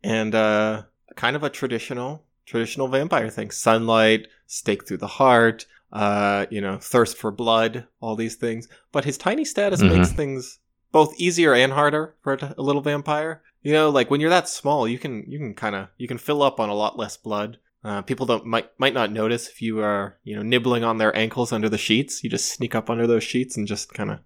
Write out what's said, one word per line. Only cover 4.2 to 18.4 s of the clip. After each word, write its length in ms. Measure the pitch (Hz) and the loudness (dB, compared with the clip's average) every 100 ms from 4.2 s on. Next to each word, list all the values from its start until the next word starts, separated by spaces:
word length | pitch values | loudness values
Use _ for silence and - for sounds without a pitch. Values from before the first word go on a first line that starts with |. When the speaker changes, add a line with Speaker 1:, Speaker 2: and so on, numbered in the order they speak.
| - _ _ | 0 _ _
Speaker 1:
stake 400 | - - 101 - | -8 -2 -4 -4
through 120 | 92 | -8
the 100 | 101 | -8
heart, 580 | - 135 123 117 113 - _ _ | 2 6 6 6 2 -12 _ _
uh, 540 | 104 104 101 101 101 101 | -4 0 2 2 0 -2
you 100 | 110 | -4
know, 180 | 98 95 | -6 -6
thirst 360 | - 127 113 - | 0 2 2 0
for 140 | 113 | -8
blood, 560 | 98 117 113 113 120 117 _ | -4 2 2 2 -2 -14 _
all 160 | 117 110 | -8 -4
these 180 | 113 - | -6 -4
things. 320 | 120 113 117 _ _ | -6 -6 -12 _ _
But 140 | 147 143 | -4 -4
his 120 | 127 | -4
tiny 280 | 180 247 311 | -4 -2 -4
status 360 | - 202 185 | -2 0 2
Speaker 2:
Mm-hmm. 140 | 98 90 | 4 6
Speaker 1:
makes 120 | 87 | 4
things 480 | 87 - - - - _ _ _ | 2 -4 -6 -12 -20 _ _ _
both 220 | 156 156 - | 4 4 2
easier 340 | 170 170 165 | -2 4 6
and 180 | 123 131 | 6 4
harder 420 | 135 147 151 156 _ | 4 2 2 -4 _
for 120 | - | -4
a, 220 | 135 139 - | -4 -6 -6
a 40 | |
little 200 | 139 143 | -2 0
vampire. 600 | 147 143 143 151 156 156 _ _ | 0 -4 -2 -4 -4 -8 _ _
You 120 | 143 | 0
know, 160 | 151 156 | 4 4
like, 200 | 139 120 | 4 2
when 120 | 143 | 2
you're 80 | 151 | 4
that 180 | 180 - | 2 2
small, 380 | - 139 147 113 | -4 0 0 0
you 100 | 120 | -4
can, 280 | 147 113 101 | -8 -10 -10
you 100 | 139 | -10
can 160 | 135 | -10
kinda, 360 | 98 110 101 95 _ | -8 -6 -6 -10 _
you 100 | 123 | -10
can 100 | 120 | -10
fill 240 | - 147 | -4 2
up 180 | 139 135 | 2 2
on 100 | 107 | -4
a 40 | |
lot 240 | 104 107 - | 0 -2 -2
less 200 | 104 - | -8 -8
blood. 400 | - 104 104 117 _ _ | -6 -4 -4 -10 _ _
Uh, 180 | 107 101 | -10 -8
people 240 | 95 127 120 | -6 -6 0
don't, 200 | 113 | -2